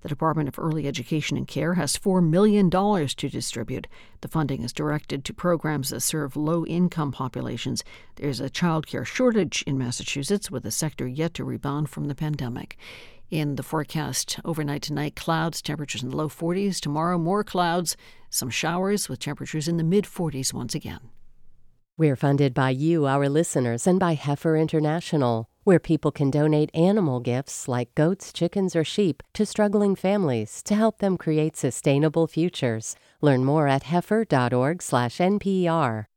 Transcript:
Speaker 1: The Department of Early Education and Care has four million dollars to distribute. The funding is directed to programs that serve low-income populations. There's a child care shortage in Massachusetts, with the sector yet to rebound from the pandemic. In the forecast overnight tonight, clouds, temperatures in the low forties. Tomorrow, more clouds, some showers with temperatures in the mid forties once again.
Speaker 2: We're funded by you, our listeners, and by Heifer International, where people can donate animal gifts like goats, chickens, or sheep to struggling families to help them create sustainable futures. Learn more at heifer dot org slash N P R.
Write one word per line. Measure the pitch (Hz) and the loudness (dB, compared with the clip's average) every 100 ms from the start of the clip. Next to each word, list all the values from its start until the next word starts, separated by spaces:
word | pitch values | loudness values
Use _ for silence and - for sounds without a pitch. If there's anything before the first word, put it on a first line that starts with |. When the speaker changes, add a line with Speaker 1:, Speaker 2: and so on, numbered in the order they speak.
Speaker 1:
The | - | -6
Department | 147 160 151 143 | -2 0 2 -2
of | - | -2
Early | 165 156 139 | -4 -2 -2
Education | 123 123 160 - 147 | -4 -2 -2 -2 -4
and | 135 | -4
Care | - 156 | -2 0
has | 175 147 - | 0 0 -2
four | 208 185 | 2 4
million | 170 170 214 208 190 | 4 6 6 6 4
dollars | 185 202 202 139 - | 4 2 2 0 -4
to | 139 | -6
distribute. | - 131 - 113 127 - - - - | -6 -6 -8 -6 -8 -8 -16 -20 -16
The | 143 | -6
funding | 165 143 139 | -2 -2 -2
is | 123 | -6
directed | - 151 151 - 143 | -4 -2 -2 -4 -8
to | - | -8
programs | - 180 170 156 151 135 | -4 0 0 0 -2 -4
that | 117 | -4
serve | - 156 143 | -2 -2 -4
low-income | 139 151 170 165 170 175 170 147 | -2 0 0 0 0 0 0 -4
populations. | 127 131 - 123 120 135 117 - - - - | -4 -6 -6 -8 -6 -6 -6 -8 -18 -20 -8
There's | 143 127 | -6 -4
a | 139 | -6
child | - 175 160 - | -2 0 0 -4
care | - | -8
shortage | 123 - 254 220 160 - - | -6 2 2 4 0 -2 -4
in | 135 | -2
Massachusetts, | 123 123 - 139 139 202 - | -2 -6 -6 -6 -2 -2 -2
with | 131 | -8
the | 120 | -6
sector | - 156 - 127 | -4 -4 -4 -8
yet | 131 165 | -4 -4
to | 165 | -4
rebound | 135 127 139 143 151 | -8 -6 -4 -4 -4
from | - 147 | -4 -6
the | |
pandemic. | 139 156 147 127 120 - - - - - - - | -4 -4 -4 -4 -8 -12 -16 -18 -20 -20 -20 -8
In | 160 147 139 | -4 -2 -4
the | |
forecast | 135 160 147 160 147 131 - - - | -4 -6 -4 -4 -4 -4 -4 -6 -6
overnight | 160 147 147 | -4 -4 -4
tonight, | 147 151 151 | -4 -4 -4
clouds, | - - 165 165 - | -6 -2 -2 -2 -4
temperatures | - 151 143 - | -8 -8 -6 -8
in | 127 | -6
the | 139 | -4
low | 156 | -6
forties. | - 165 180 202 180 | -4 -4 0 -2 -2
Tomorrow, | 151 147 165 180 | -2 -2 0 0
more | 160 202 | 0 0
clouds, | 208 185 175 175 180 - - - - | -2 0 2 2 -2 -6 -12 -20 -8
some | - 127 | -6 -4
showers | - 156 175 190 202 - | -2 -2 0 0 -2 -2
with | 131 | -6
temperatures | - 147 - 156 151 | -6 -6 -6 -4 0
in | 170 | 0
the | |
mid | 160 196 - | 4 2 2
forties | - 165 135 131 | -4 -4 -2 -4
once | 127 120 | -4 -6
again. | 123 - - - - - - - - - _ _ - | -6 -8 -14 -16 -20 -20 -20 -20 -20 -20 _ _ 2
Speaker 2:
We're | 156 131 | 2 4
funded | 143 139 143 | 2 4 4
by | 127 131 | 4 0
you, | 131 151 170 139 | 2 2 2 2
our | 139 139 | 2 2
listeners, | 143 135 147 123 117 - | 2 2 0 0 0 2
and | 180 | 4
by | 180 | 4
Heifer | 156 147 143 165 156 | 0 -2 -2 2 2
International, | 160 160 151 160 - 156 123 113 113 _ | 2 2 2 0 0 2 2 2 -2 _
where | - 170 | 6 6
people | - 160 156 | 6 0 0
can | - 139 | 0 0
donate | 147 151 151 151 | 4 4 4 2
animal | 160 175 214 165 123 | 4 4 4 2 0
gifts | 120 123 135 - - | -2 -2 -4 -10 -4
like | 123 120 | -2 -2
goats, | - 156 190 - | 2 2 2 -6
chickens, | - 170 202 185 | -4 -2 0 0
or | 165 | 0
sheep | 151 - 196 139 - | -2 2 0 0 -8
to | - 214 | -4 -2
struggling | - 208 208 202 | 2 2 4 2
families | 185 185 208 175 120 107 - | 2 2 2 2 0 -2 -8
to | - | -2
help | 208 220 - | 2 2 2
them | 196 180 | -2 0
create | - 156 156 - | 0 2 2 0
sustainable | 139 - - 139 156 160 160 | -4 0 2 4 4 2 0
futures. | - 175 - 127 110 - - _ _ | 2 -2 0 -2 -2 -6 -14 _ _
Learn | 147 127 | 4 4
more | 131 151 143 | 4 4 4
at | 135 | 2
heifer | 135 175 - 214 | 2 -2 2 0
dot | 220 143 123 | 2 2 4
org | 123 131 175 | 2 2 -2
slash | - 131 123 - | 0 0 0 0
N | 180 208 | 2 2
P | 196 190 175 | 0 0 2
R. | 165 135 110 107 | 2 2 -2 -8